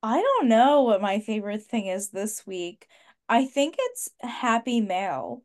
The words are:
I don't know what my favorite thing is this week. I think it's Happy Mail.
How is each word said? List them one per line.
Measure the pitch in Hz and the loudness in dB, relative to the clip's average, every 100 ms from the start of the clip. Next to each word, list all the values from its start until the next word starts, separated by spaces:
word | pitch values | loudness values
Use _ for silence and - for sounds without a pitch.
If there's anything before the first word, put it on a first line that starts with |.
I | 220 262 | 0 2
don't | 480 523 277 | 2 2 4
know | 226 262 294 | 6 6 6
what | 254 202 | 4 2
my | 202 202 | 0 -2
favorite | 214 214 202 208 | -2 -6 -4 -8
thing | 214 233 190 | -4 -6 -4
is | 185 196 | -6 -6
this | 190 208 - - | -6 -6 -8 -10
week. | 185 175 - _ _ _ _ _ | -10 -10 -12 _ _ _ _ _
I | 233 262 | 0 0
think | 277 285 330 | -2 -2 -2
it's | 508 494 - _ | -6 -6 -14 _
Happy | 240 233 247 226 226 240 | -12 -6 0 0 0 -2
Mail. | 208 185 196 135 - 240 | 0 -2 -2 -4 -6 -12